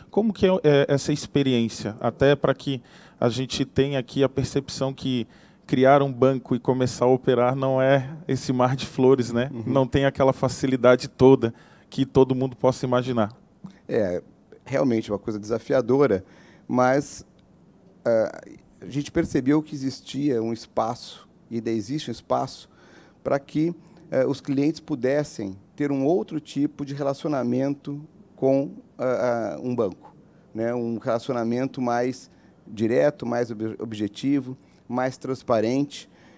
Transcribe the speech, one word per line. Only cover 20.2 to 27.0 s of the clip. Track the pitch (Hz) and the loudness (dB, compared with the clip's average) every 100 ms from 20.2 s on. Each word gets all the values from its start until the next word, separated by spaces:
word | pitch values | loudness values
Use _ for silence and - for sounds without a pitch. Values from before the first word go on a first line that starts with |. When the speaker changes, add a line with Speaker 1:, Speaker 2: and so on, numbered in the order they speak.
| 143 117 | -2 -2
Speaker 2:
um | 113 | -2
espaço, | 113 - - 113 123 - - - _ - | -6 -6 -4 -4 -4 -12 -20 -20 _ -10
e | 113 | -6
ainda | 113 | -4
existe | 113 101 151 127 | -4 -4 -6 -8
um | |
espaço, | 113 - 127 131 - - _ - - - _ | -10 -4 -4 -4 -10 -20 _ -20 -20 -20 _
pra | - 139 | -4 -4
que, | - 151 165 170 - - - | -2 -2 -2 -4 -14 -20 -4
eh, | 127 131 | -2 0
os | 139 | -2
clientes | - 135 143 160 | -4 0 0 -2
pudessem | - 135 123 147 147 - 101 95 - - | -6 -4 0 0 -2 -8 -10 -12 -12 -6
ter | 143 | -2
um | 139 | 0
outro | 135 190 214 156 | 0 0 -2 -8
tipo | - 139 147 - | -6 -4 -4 -4
de | 139 | -10
relacionamento | 143 | -6